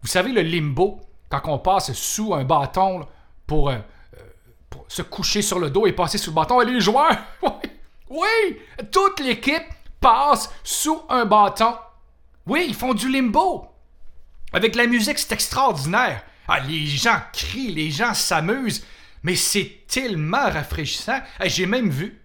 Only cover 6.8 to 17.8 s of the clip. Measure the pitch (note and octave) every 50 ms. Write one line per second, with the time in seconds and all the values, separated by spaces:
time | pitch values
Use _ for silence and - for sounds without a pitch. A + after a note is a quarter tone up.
6.8 | F#3+ F3+ G#3+ C4 D4 E4 B3+ - - - - - - D4 - - - - - -
7.8 | - - _ - - - B3+ D4+ F4 G#4 A4 A4+ A4 F#4 - - - - - -
8.8 | A#3 - - F#4+ G4 G4 F#4+ - C#4+ C4 A#3 A3 - C4+ D4 E4 D#4+ - - -
9.8 | - - - - - C4+ A3+ A#3+ C#4 D4 C#4 G#3 - - - - - - - -
10.8 | - D4 D#4 E4 - - B3 B3+ A#3 G#3 G#3 G#3+ G#3 G3 G3 - A3 A#3 A#3+ -
11.8 | - - - - - - - _ - - - - - - A#3 D#4 F4+ D#4 A3 -
12.8 | - B3+ B3+ G#3 - C4 C4 C4+ C4 A#3+ G#3 D4 F#4 F#4+ D#4+ G3+ - - - -
13.8 | - _ - - - - - - - - - - - - - F#3 F3+ A3+ - A#3
14.8 | A#3+ A#3 A#3+ A#3+ G#3+ B3 D4 - - - A3+ G3+ - - - - - B3 G3+ D3
15.8 | C3+ D3 F3+ A3+ B3+ A3 C#3 G#2 - - - _ - - F3 D#3 C3+ C3+ D#3+ D#3+
16.8 | D3+ D3+ C#3+ C#3 - A#3 A3+ - - - - - - - - A3+ C4+ A#3 F3 D3+